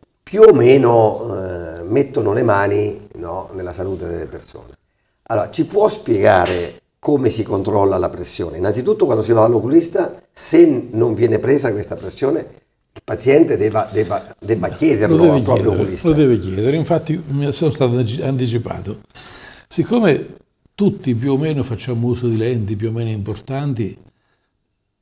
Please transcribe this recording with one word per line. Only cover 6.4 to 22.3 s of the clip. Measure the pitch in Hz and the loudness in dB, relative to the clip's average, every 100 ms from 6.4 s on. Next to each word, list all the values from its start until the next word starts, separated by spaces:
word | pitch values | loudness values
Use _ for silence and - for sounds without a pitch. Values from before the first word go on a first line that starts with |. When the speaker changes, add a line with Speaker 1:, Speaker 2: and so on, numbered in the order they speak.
| 87 90 85 - _ _ | 2 -2 -6 -12 _ _
Speaker 1:
come | - 143 120 | -2 0 0
si | 113 | -2
controlla | 98 98 95 101 98 92 | -4 -4 -2 0 0 0
la | 90 | -4
pressione? | 90 87 - 85 80 | -6 -12 -8 -8 -4
Innanzitutto, | 98 107 151 214 151 | -4 -2 -2 0 0
quando | 110 | 0
si | 101 | 2
va | 113 | 2
dall'oculista, | 113 117 117 165 165 - - - _ | 4 2 2 2 2 -2 -4 -8 _
se | - - 320 165 123 - | -20 0 4 6 4 -4
non | 107 120 | -2 0
viene | 107 117 104 | 2 0 0
presa | 117 143 127 | 0 0 0
questa | 101 - - | -4 -6 -10
pressione, | 95 - 135 160 - - _ _ _ | -12 -4 -2 -2 -6 -18 _ _ _
il | - | -18
paziente | - - 120 147 165 107 | -10 -4 4 4 4 2
debba, | 107 107 98 | 0 0 -2
debba, | 107 95 101 - - | -2 -2 -4 -8 -10
debba | 101 110 98 | -2 -2 -2
chiederlo | - 320 113 107 160 | 0 2 2 4 6
Speaker 2:
Lo | |
deve | 170 143 | 6 4
Speaker 1:
al | |
proprio | 120 123 | 2 2
Speaker 2:
chiedere, | 110 92 | 2 0
Speaker 1:
oculista. | 98 92 170 | -2 -2 0
Speaker 2:
lo | |
deve | 151 139 110 | 4 4 2
chiedere, | 92 95 117 160 | 0 -2 0 0
infatti | 151 160 160 151 156 | 0 -2 -2 -6 -4
mi | 139 143 | -4 -2
sono | 135 160 | -2 -2
stato | - 127 123 | 0 0 0
antici-, | 117 139 | -2 -2
anticipato. | 139 135 127 113 - 87 92 110 _ - - - - - - | -4 -2 -2 -4 -6 -10 -10 -12 _ -20 -20 -20 -20 -20 -10
Siccome | - 160 233 202 135 - - _ _ _ | -4 0 2 2 2 -2 -16 _ _ _
tutti | - 202 - 131 | -2 -2 0 -2
più | 113 139 | -2 0
o | 135 | 0
meno | 156 147 | 0 -2
facciamo | - 104 - 117 120 | -4 -6 -6 -4 -2
uso | 117 | -2
di | 120 | -2